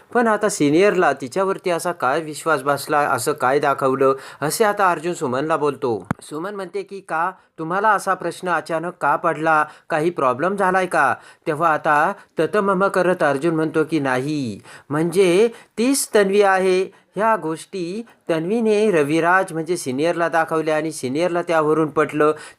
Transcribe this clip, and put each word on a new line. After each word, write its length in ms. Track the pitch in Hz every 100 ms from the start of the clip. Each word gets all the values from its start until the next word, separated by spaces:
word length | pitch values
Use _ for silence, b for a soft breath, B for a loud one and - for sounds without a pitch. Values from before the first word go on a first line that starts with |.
| B
पण 120 | 233 226
आता 220 | 208 214
सिनियरला 640 | - 147 156 208 180 165
तिच्यावरती 580 | 135 135 185 190 180 185
असा 220 | 170 180
काय 280 | 170 127 151
विश्वास 420 | 156 147 165 151
बसला, 360 | 135 143 - 151
असं 340 | 143 127 135
काय 260 | 143 127 147
दाखवलं?" 560 | 147 135 135 131 135 135 B B
असे 240 | 147 -
आता 260 | 214 202 185
अर्जुन 240 | 170 175
सुमनला 420 | 170 147 123 156 160
बोलतो. 500 | 147 127 135 107 - -
सुमन 320 | - 151 185
म्हणते 280 | 208 185 196
की, 180 | 190 196
"का, 320 | 180 165 180 185 b -
तुम्हाला 300 | 160 185 220
असा 260 | 196 -
प्रश्न 340 | 180 170 170 180
अचानक 440 | 165 156 165 170 -
का 160 | 143 160
पडला? 480 | 170 156 160 156 147 B -
काही 200 | 160 165
प्रॉब्लेम 460 | 175 135 123 175 202
झालाय 300 | 190 185 185
का?" 280 | 165 135 107 B B -
तेव्हा 260 | 151 170
आता 400 | 151 156 147 165 202 B -
ततमम 460 | 156 208 196 185 196
करत 360 | 185 175 180
अर्जुन 320 | 151 139 170
म्हणतो 300 | 160 160 160
की, 160 | 147 160
"नाही, 600 | 135 127 139 151 123 95 B B B
म्हणजे 580 | 147 170 170 185 175 233 226 B -
तीच 300 | 247 277 -
तन्वी 280 | 214 190 202
आहे. 640 | 196 190 190 185 185 - _ 185
ह्या 200 | 226 214
गोष्टी 680 | 156 160 - 196 170 208 233 B -
तन्वीने 640 | 160 170 233 220 208 214
रविराज 640 | 170 143 165 165 185 185
म्हणजे 240 | 160 160 175
सिनियरला 520 | 139 127 160 170 165
दाखवल्या 480 | 165 160 160 156 156
आणि 160 | 156
सिनियरला 500 | 147 127 139 175 175
त्यावरून 440 | 170 160 151 156 156
पटलं. 460 | 143 143 147 151 151 B